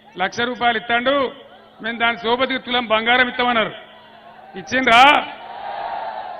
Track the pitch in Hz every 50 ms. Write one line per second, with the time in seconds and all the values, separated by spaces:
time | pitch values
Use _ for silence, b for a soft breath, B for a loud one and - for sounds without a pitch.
0 | _ - - 175 185 190 190 226 240 247 247 202 233 240 233 220 - - 233 233
1 | 240 262 277 285 269 - - - - - - - - - - - 214 220 233 226
2 | 233 233 233 - - 220 233 247 262 240 262 262 - 240 247 247 247 214 214 220
3 | 220 233 240 254 254 247 247 - 247 247 247 226 214 175 - - - - - -
4 | - - - - - - - - - - - 190 185 - 240 254 262 247 226 233
5 | 262 285 294 - - - - - - - - - - - - - - - - -
6 | - - - - - - - -